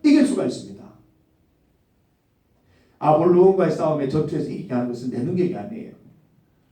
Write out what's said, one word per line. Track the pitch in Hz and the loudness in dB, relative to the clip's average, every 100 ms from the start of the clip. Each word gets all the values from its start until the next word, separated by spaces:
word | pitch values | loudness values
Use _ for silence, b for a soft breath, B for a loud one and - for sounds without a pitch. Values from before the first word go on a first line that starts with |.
이길 | 302 294 262 | 4 4 4
수가 | 190 | 0
있습니다. | 190 - - - - _ _ _ _ _ _ _ _ _ _ _ _ _ _ _ _ _ _ _ _ _ | -4 -6 -12 -18 -20 _ _ _ _ _ _ _ _ _ _ _ _ _ _ _ _ _ _ _ _ _
아볼로온과의 | 147 156 175 175 185 190 160 | 0 2 4 6 6 4 0
싸움에 | 156 160 147 135 | 0 -2 -2 -2
전투에서 | 151 151 160 - | -2 -2 -4 -6
이기게 | - - | -10 -6
하는 | 123 123 | -6 -4
것은 | 120 127 | -6 -8
내 | 113 | -6
능력이 | 160 180 - 101 | -4 -2 -2 -4
아니에요. | 101 - - - _ _ _ _ _ _ _ | -10 -14 -16 -20 _ _ _ _ _ _ _